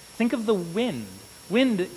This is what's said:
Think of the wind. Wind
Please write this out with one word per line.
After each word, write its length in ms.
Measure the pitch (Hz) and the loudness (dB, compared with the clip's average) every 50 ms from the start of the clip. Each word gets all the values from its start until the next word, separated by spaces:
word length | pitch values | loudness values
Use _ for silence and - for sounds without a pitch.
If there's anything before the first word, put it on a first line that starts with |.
| - - - | -20 -10 -4
Think 180 | - 226 233 294 | -2 0 0 0
of 120 | 233 214 | 0 0
the 80 | 226 214 | 2 0
wind. 540 | 185 170 165 165 220 247 240 151 117 104 95 95 98 - - - - - - | 0 0 -2 -2 -2 -2 -2 -4 -6 -8 -10 -14 -18 -18 -20 -20 -16 -6 0
Wind 380 | 180 240 269 254 220 180 180 - - | 2 4 4 4 2 0 -2 -4 -4